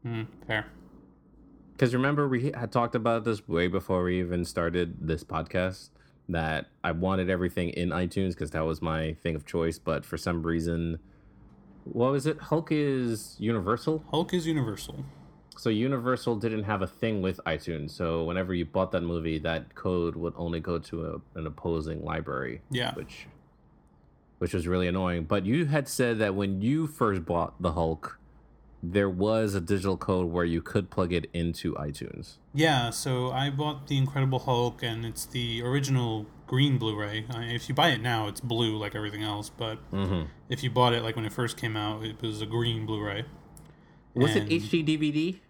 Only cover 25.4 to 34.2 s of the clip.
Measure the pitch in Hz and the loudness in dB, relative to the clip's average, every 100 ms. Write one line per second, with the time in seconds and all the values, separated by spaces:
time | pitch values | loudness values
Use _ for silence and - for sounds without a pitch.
25.4 | 95 143 156 151 131 - 123 113 104 98 | 2 2 2 0 0 0 2 4 2 2
26.4 | 101 95 110 151 156 151 113 95 80 85 | 0 0 2 2 0 2 2 2 0 0
27.4 | 82 - 87 82 82 80 - - - - | 0 0 0 2 0 0 -6 -14 -20 -20
28.4 | - - - - 87 98 98 90 104 110 | -20 -20 -20 -10 -2 2 2 2 2 4
29.4 | 110 98 85 98 98 90 - 92 90 87 | 2 0 0 2 2 0 2 2 2 2
30.4 | 87 82 - 104 87 - 90 87 78 87 | 2 0 0 -2 0 0 2 0 -2 -2
31.4 | 85 82 82 - 73 71 - - - - | -2 -2 -4 -4 -6 -8 -10 -10 -14 -18
32.4 | - 143 160 135 120 - 143 127 127 127 | -8 2 4 4 2 -2 -2 0 0 0
33.4 | 143 139 151 143 - 139 131 139 | -2 0 -2 -4 -2 2 2 2